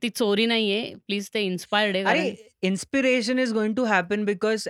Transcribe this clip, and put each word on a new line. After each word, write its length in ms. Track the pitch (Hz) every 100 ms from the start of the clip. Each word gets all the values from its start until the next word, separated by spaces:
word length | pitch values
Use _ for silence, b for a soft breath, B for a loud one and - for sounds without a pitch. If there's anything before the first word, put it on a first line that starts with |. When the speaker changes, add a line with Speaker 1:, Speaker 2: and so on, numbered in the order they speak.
Speaker 1:
ती 60 | 240
चोरी 360 | - 214 202 226
नाहीये. 480 | 226 214 202 240 -
प्लीज 340 | - 202 196
ते 80 | 226
इन्स्पायर्ड 540 | 196 180 - 208 214 185
आहे, 100 | 196
Speaker 2:
अरे, 140 | 269
Speaker 1:
कारण 540 | 277 196 - _ 185
Speaker 2:
inspiration 640 | 190 - 277 262 254 220 254
is 140 | 254
going 200 | 220 214
to 120 | 220 240
happen 400 | 196 175 208 208
because 420 | 196 214 220 -